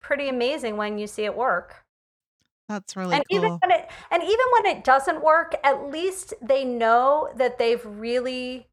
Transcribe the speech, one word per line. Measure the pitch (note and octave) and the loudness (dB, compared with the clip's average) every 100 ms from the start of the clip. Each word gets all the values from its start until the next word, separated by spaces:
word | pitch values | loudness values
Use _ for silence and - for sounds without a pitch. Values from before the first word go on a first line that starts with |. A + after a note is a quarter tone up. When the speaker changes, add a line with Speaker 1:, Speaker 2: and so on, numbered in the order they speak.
Speaker 1:
pretty | - C#4+ C#4 | -2 -2 -2
amazing | B3+ A#3+ D4+ A#3+ G#3 | 0 -2 -2 -4 -4
when | G#3 G#3 | -4 -6
you | G#3 | -8
see | - G#3+ | -6 -6
it | - | -2
work. | A#3+ F3+ - - _ _ _ _ _ _ _ _ _ | 0 0 -4 -20 _ _ _ _ _ _ _ _ _
Speaker 2:
That's | G#3 - - | -10 -8 -8
really | F#3 F3+ | -2 -2
Speaker 1:
And | C#4 | 0
even | G4 - | 0 0
Speaker 2:
cool. | - | 0
Speaker 1:
when | F4+ | 2
it, | F4 - - - | 2 0 -18 -4
and | E4+ | -2
even | E4+ A4 B4+ | 0 2 4
when | A#4+ G#4 | 4 2
it | D#4+ | 0
doesn't | - C4+ C4+ D#4+ | 4 4 4 0
work, | D#4 D#4+ E4 - | 4 4 2 0
at | C#4+ C4+ C#4+ | 0 0 -4
least | D4+ F#4 F#4 - - | -4 -4 -6 -14 -14
they | A#3 C4+ | 0 0
know | C4 A#3+ A3+ A#3 C4 D4 - A#3+ | 2 0 4 4 4 2 0 0
that | C4 B3 | -2 2
they've | A#3 A#3 A3+ | 0 0 -4
really | G#3 A3+ B3 B3+ B3+ B3+ B3+ A3+ | -10 -4 -2 -2 -6 -8 -10 -16